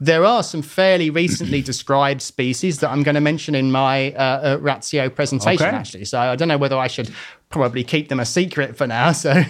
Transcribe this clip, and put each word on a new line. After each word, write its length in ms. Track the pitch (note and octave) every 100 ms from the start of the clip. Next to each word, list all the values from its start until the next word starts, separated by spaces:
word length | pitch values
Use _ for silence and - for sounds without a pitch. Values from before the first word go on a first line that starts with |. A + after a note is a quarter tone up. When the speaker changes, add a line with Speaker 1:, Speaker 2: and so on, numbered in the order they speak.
Speaker 1:
There 240 | C#3+ D#3+
are 180 | G3 A#3+
some 200 | - D#3+
fairly 480 | C#3+ - F#3+ F3+ D#3+
recently 520 | D#3+ F3 - E3+ C#3+
<clears throat> 100 | C3
described 500 | A#2+ - C#3 C#3 C3+
species 560 | - - B2+ B2 F#3+ C#3+
that 120 | D3
I'm 120 | C#3
gonna 180 | C#3+ D3
mention 340 | D3+ D#3 -
in 160 | C#3 C3
my, 420 | C3 C3+ C3+ C3+
uh, 420 | C#3 C3 C3+ C#3+
uh, 40 | C#3+
Ratio 480 | C#3+ B2 - D3 C3
presentation, 580 | - C#3+ C3+ E3+ F3 E3
Speaker 2:
Okay. 100 | C4+
Speaker 1:
actually. 280 | - F#2
So 140 | G2+ B2
I 180 | B2+ B2+
don't 120 | E3
know 100 | C#3+
whether 180 | C#3 C3
I 80 | B2+
should 220 | - A#2+ - - - -
probably 320 | D#3 B2 B2+
keep 260 | B2 D#3 D3
them 100 | C3
a 60 | A#2
secret 500 | F3+ F3+ - C3+ A#2
for 100 | C3
now. 260 | A#2 D3+
<laughs> 60 | -
So 240 | D3+ E3 D3+